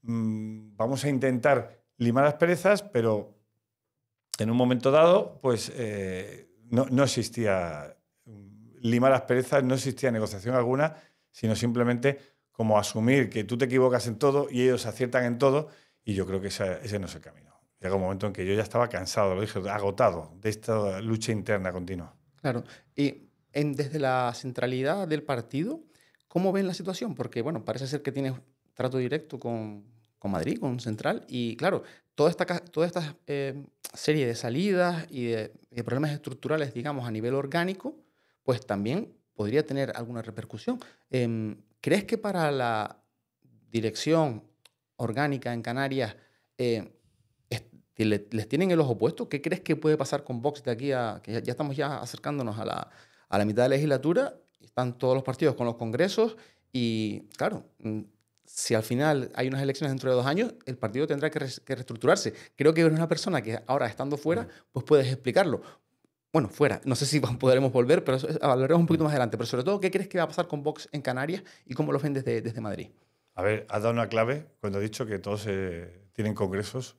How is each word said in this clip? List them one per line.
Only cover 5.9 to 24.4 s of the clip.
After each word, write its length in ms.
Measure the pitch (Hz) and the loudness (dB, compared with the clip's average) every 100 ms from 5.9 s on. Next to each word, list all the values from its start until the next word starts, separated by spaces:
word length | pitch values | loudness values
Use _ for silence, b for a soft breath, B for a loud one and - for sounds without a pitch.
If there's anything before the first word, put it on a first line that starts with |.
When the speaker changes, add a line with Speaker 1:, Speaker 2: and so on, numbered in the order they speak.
| 101 95 92 101 - - _ 113 | -4 -6 -6 -10 -16 -20 _ 0
Speaker 1:
no, 160 | 117 135 | 0 2
no 140 | 127 | 4
existía 920 | 139 - 101 - 110 95 85 76 73 - _ _ - 104 101 104 113 - | 2 2 -4 -2 0 2 0 -6 -12 -18 _ _ -20 -20 -20 -20 -20 -4
limar 320 | 120 120 131 | 2 6 6
las 100 | 127 | 6
perezas, 400 | - 127 127 143 | 4 0 4 2
no 120 | 127 131 | 2 0
existía 340 | 131 - 135 | -2 0 0
negociación 440 | 113 107 101 107 127 | 0 -2 -4 0 0
alguna, 400 | 120 135 156 156 B B B | 2 2 0 -2 B B B
sino 260 | - 110 107 | -4 0 0
simplemente 640 | 120 120 120 120 135 139 B B B | 0 2 0 2 0 0 B B B
como 280 | - 110 104 | -2 4 4
asumir 500 | 101 113 113 139 113 | 4 2 4 4 4
que 140 | 113 | -2
tú 140 | 98 120 | -2 0
te 80 | 131 | 2
equivocas 420 | 131 127 123 120 | 4 4 4 0
en 80 | 110 | 2
todo 300 | 139 143 143 | 2 2 0
y 140 | 123 | 2
ellos 220 | 127 123 120 | 4 2 -2
aciertan 380 | 104 123 131 120 | -4 0 0 0
en 120 | 120 | 4
todo, 300 | 135 139 151 B B B | 4 4 -2 B B B
y 120 | - 98 | -6 -4
yo 100 | 92 | -2
creo 160 | 95 | -2
que 60 | 98 | -4
ese, 320 | - 95 82 | -4 -4 -4
ese 140 | 107 101 | -6 -6
no 80 | 87 | -6
es 80 | 78 | -12
el 60 | |
camino. 300 | - - _ _ _ _ | -18 -20 _ _ _ _
Llega 160 | 95 98 | -2 0
un 60 | |
momento 240 | 92 98 107 | 0 -2 -4
en 60 | |
que 120 | 95 92 | -4 0
yo 80 | 101 | 0
ya 80 | |
estaba 260 | 110 117 117 | 0 0 0
cansado, 460 | 90 90 - 101 92 | 0 -4 0 2 0
lo 60 | |
dije, 180 | 107 101 95 | -2 -4 -4
agotado 640 | 104 101 98 117 85 78 95 | -2 -2 2 2 2 -10 -6
de 100 | 107 | -6
esta 500 | 107 - 110 101 92 | -4 -2 0 0 -2
lucha 300 | 113 113 113 | -2 -2 -2
interna 400 | 107 90 104 92 | -4 0 -2 -2
continua. 440 | 90 90 92 82 _ _ _ | -6 -8 -8 -10 _ _ _
Speaker 2:
Claro. 260 | 143 120 - B B - | -4 -4 -8 B B -2
Y 320 | 143 - - _ _ | -2 -2 -20 _ _
en, 200 | 143 147 | -2 -2
desde 260 | 135 135 151 | -2 -4 -2
la 320 | 135 127 123 | 0 2 0
centralidad 720 | 120 | -4